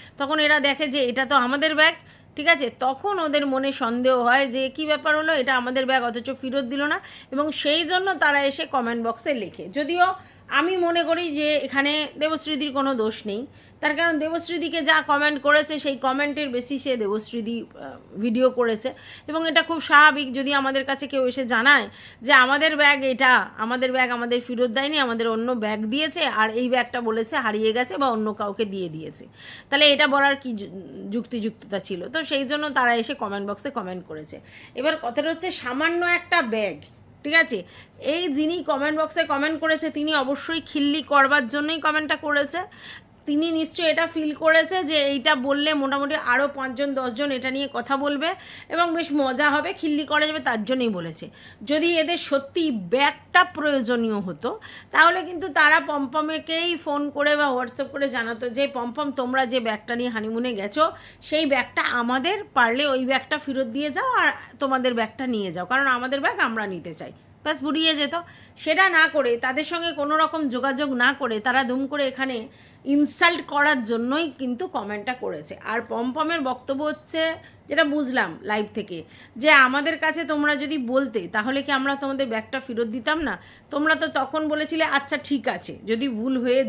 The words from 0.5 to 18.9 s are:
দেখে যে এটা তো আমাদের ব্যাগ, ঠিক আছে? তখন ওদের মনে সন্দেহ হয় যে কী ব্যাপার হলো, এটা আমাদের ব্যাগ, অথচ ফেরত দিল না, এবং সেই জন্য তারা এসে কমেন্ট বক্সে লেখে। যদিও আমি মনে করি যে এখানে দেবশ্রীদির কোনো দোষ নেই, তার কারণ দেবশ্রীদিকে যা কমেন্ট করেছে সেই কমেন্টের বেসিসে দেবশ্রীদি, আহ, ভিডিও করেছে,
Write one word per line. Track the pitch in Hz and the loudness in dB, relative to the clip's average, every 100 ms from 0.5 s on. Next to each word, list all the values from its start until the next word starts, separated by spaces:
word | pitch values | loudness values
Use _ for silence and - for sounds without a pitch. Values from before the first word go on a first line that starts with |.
| 302 | 4
দেখে | 277 277 302 | 4 0 0
যে | 285 247 | 0 0
এটা | 240 262 | 0 4
তো | 277 | 4
আমাদের | 240 277 311 302 | 4 2 2 4
ব্যাগ, | 320 330 - - - - | 4 4 -16 -20 -14 -4
ঠিক | 302 | 2
আছে? | 302 240 - | 2 2 -2
তখন | 254 269 403 392 | -2 -2 -2 -2
ওদের | 311 294 285 | 0 0 0
মনে | 262 277 | 0 -2
সন্দেহ | 269 233 240 254 254 | -2 -2 2 2 4
হয় | 240 262 277 | 4 4 4
যে | 262 262 | 0 -4
কী | 262 302 | -4 -2
ব্যাপার | 294 311 302 | 0 2 2
হলো, | 311 | 2
এটা | 302 254 254 | 2 2 0
আমাদের | 247 262 262 | 0 -2 2
ব্যাগ, | 262 | 2
অথচ | 240 240 269 262 | 0 -4 -8 -8
ফেরত | 262 277 240 | -2 -2 -2
দিল | 277 294 | -2 -2
না, | 359 - - - | -2 -6 -20 -8
এবং | 269 302 | -4 -2
সেই | - 285 311 | -2 0 2
জন্য | 320 370 381 | 2 0 0
তারা | 339 302 285 | 2 2 4
এসে | 277 277 311 | 2 -2 -2
কমেন্ট | 262 233 233 226 | -2 -2 -2 -4
বক্সে | 226 320 | -4 -4
লেখে। | 254 190 - 170 | -4 -4 -10 -8
যদিও | 262 294 349 370 370 - - - | -4 -2 2 2 2 -12 -20 -2
আমি | 277 330 370 | 0 2 2
মনে | 339 339 | 2 2
করি | 311 330 349 | 2 0 0
যে | 294 302 294 | 0 0 0
এখানে | 262 269 285 302 294 - | 0 0 0 0 -4 -2
দেবশ্রীদির | 311 320 302 294 294 | -2 -2 -4 -4 -2
কোনো | 269 269 254 | -2 0 0
দোষ | 214 214 214 | -2 -4 -8
নেই, | 202 285 - - - | -8 -8 -16 -20 -12
তার | 302 294 | -8 -2
কারণ | 339 302 | 0 0
দেবশ্রীদিকে | 311 330 330 339 311 330 | -2 -4 -6 -6 -4 -2
যা | 277 311 | 2 2
কমেন্ট | 302 285 302 294 | 2 2 2 0
করেছে | 294 302 302 302 | 4 4 2 -4
সেই | 294 262 | -4 -2
কমেন্টের | 262 269 294 285 285 | -2 0 -2 -2 -4
বেসিসে | 240 240 269 277 240 | -4 -6 -6 -4 -2
দেবশ্রীদি, | 202 214 214 240 214 233 - - | -2 -2 -4 -8 -6 -6 -10 -14
আহ, | 135 - - 190 | -16 -16 -16 -4
ভিডিও | 233 233 254 | 0 4 4
করেছে, | 254 233 220 262 | 4 0 0 -4